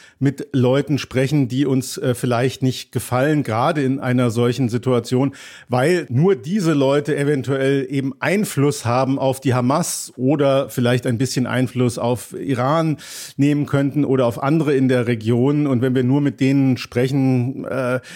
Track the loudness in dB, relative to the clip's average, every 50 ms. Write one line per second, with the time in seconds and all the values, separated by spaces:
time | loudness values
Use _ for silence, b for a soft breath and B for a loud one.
0 | B B B B 0 0 0 -2 -6 -4 0 2 2 4 4 2 2 0 -2 -2
1 | -4 -4 -2 -2 0 2 2 0 0 0 0 0 0 0 0 0 -2 -4 -6 -4
2 | -2 -2 -2 -2 -2 -2 0 0 0 -2 -2 -2 -2 -2 -2 -4 -8 -8 -8 -8
3 | -4 -2 0 0 2 2 2 0 0 -2 -2 0 0 0 0 0 -2 -2 -2 -2
4 | -2 0 0 2 2 0 0 0 0 0 0 0 -2 -2 -2 -2 0 0 0 0
5 | 0 0 0 0 0 0 -4 B B B B B B -4 -2 0 2 2 0 0
6 | -2 -2 0 2 2 2 2 0 -2 -4 -2 0 0 2 2 2 2 2 2 0
7 | 0 0 -2 0 0 0 0 0 -2 -2 -2 0 0 0 0 0 -2 -2 -4 -4
8 | -4 -4 -4 -4 -2 0 0 0 -2 -2 0 0 2 2 0 0 -2 0 0 2
9 | 2 0 0 0 0 0 -2 0 0 0 0 2 2 2 2 0 0 -2 -6 -8
10 | -10 -12 -8 -2 0 0 2 2 4 4 2 2 0 -2 -2 0 2 2 2 2
11 | 0 -2 -2 0 -2 -2 -2 -2 -2 0 0 -2 -2 -2 0 0 0 0 0 0
12 | -2 -2 -2 -2 -4 -10 -12 -8 -4 -4 -2 0 0 0 0 2 0 0 -2 B
13 | B B B B B B B 0 2 2 2 0 0 0 0 0 0 0 0 0
14 | 0 2 2 2 2 0 0 -2 0 0 2 2 2 2 2 2 2 2 2 2
15 | 2 0 -2 -2 0 0 2 2 2 2 2 2 2 0 0 0 2 0 0 2
16 | 2 2 2 2 2 0 0 0 2 2 4 4 4 2 2 0 -4 -4 -2 -2
17 | 0 0 0 0 2 2 2 2 0 -2 -4 -8 -8 -6 -4 -4 -2 -2 -2 -4
18 | B B B